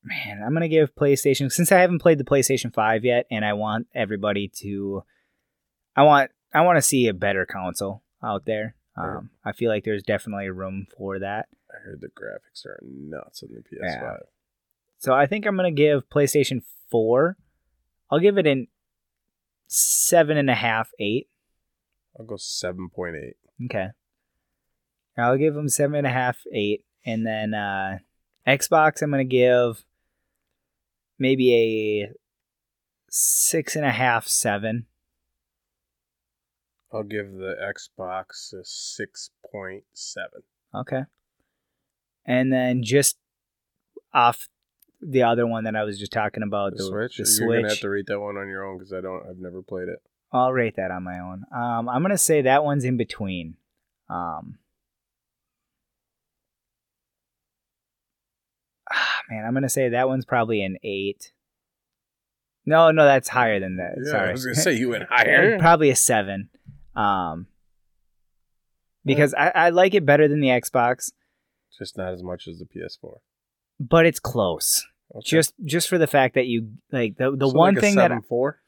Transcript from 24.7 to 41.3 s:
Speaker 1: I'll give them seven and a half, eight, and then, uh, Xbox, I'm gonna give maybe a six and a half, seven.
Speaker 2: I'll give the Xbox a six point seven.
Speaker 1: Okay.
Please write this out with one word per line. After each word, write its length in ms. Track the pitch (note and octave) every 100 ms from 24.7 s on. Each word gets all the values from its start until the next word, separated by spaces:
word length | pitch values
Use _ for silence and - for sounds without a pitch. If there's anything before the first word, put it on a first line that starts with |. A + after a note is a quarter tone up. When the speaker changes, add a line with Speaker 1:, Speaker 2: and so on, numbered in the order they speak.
| _ _ _ _ -
Speaker 1:
I'll 220 | A#2+ C3+
give 160 | D#3
them 160 | D3 D3
seven 280 | - C#3+ D3
and 100 | C#3
a 40 |
half, 280 | B2+ B2+ - -
eight, 340 | A2+ G#2 G#2 _ _ -
and 200 | A2+ A2+
then, 280 | G#2+ G#2+
uh, 460 | G#2+ G2+ G2 F#2+ F#2+ _ _ _ _ -
Xbox, 540 | C3+ - D#3+ D#3 -
I'm 80 | D3+
gonna 120 | C#3
give 640 | C3 B2+ B2 B2 A#2+ A2 _ _ _ _ _ _ _ _ _ _ _ _ _ _
maybe 340 | C3 C3+ B2+
a 580 | A#2+ A2+ A2 G#2+ G#2 G#2 - _ _ _ _ _ _ _ _ _
six 640 | - - - - E3 C#3+ D#3
and 100 | C#3+
a 60 |
half, 360 | A2+ B2+ A#2 -
seven. 600 | - A#2+ G2+ A2 A#2 A2+ _ _ _ _ _ _ _ _ _ _ _ _ _ _ _ _ _ _ _ _
Speaker 2:
I'll 120 | A2+
give 280 | G#2 G#2+ G2
the 220 | F#2+ F#2+ -
Xbox 880 | G2 - - - F#2 F#2 F#2 - -
a 120 | F#2+ E2+
six 640 | - - - G#2 - - _ -
point 320 | G#2 F#2+ G2 _
seven. 480 | - - - - - _ _ _ G2+
Speaker 1:
Okay. 280 | B2+ C3 E3 _ _